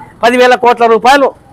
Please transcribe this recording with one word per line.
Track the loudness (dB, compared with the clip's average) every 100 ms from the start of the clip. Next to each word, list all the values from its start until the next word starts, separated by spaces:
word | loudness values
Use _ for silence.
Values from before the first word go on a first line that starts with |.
| -8 -4
పదివేల | -2 0 0 2
కోట్ల | 0 0 0
రూపాయలు | 0 0 0 -2 -6 _